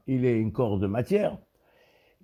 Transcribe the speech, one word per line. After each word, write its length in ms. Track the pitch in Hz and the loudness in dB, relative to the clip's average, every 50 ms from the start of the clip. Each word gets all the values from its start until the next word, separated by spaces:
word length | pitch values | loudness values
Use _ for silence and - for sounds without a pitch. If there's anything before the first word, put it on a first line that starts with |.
| _ - | _ -4
il 160 | 131 127 127 | -2 0 2
est 120 | 123 120 | 2 2
une 160 | 110 110 110 | 2 0 0
corps 260 | - - 127 107 104 95 | 0 0 0 0 0 0
de 100 | 101 98 | 0 0
matière. 500 | 101 120 117 - 190 208 202 160 - - - _ _ _ _ _ _ _ _ _ _ _ _ _ _ _ | 0 -2 0 0 0 0 2 0 -4 -6 -14 _ _ _ _ _ _ _ _ _ _ _ _ _ _ _